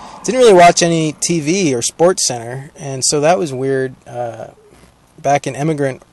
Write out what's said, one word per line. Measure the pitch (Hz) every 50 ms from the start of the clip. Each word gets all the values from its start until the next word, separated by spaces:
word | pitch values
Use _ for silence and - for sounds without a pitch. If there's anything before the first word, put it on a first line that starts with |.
| - - - - -
Didn't | - 233 262
really | 247 226 190
watch | 175 170 175 175 - 175
any | 170 165 165 160 151 147
T | - - - 175 165
V | 143 151 180 202 185 147 127
or | 117
Sports | - - - - 160 180 185 - -
Center, | - 127 120 113 120 127 135 139 160 -
and | - 151 139 135 131 123
so | - 156 147
that | 143 - 123 -
was | 180 -
weird. | 131 127 135 135 135 131 131 131 131 - _
Uh, | 120 123 120 120 117 113 110 - - - _ _ _ _ _ _ _ _ _ _ _ _ -
back | - 139 143 143 -
in | 143 120
Immigrant, | 127 147 160 156 143 143 135 127 - - _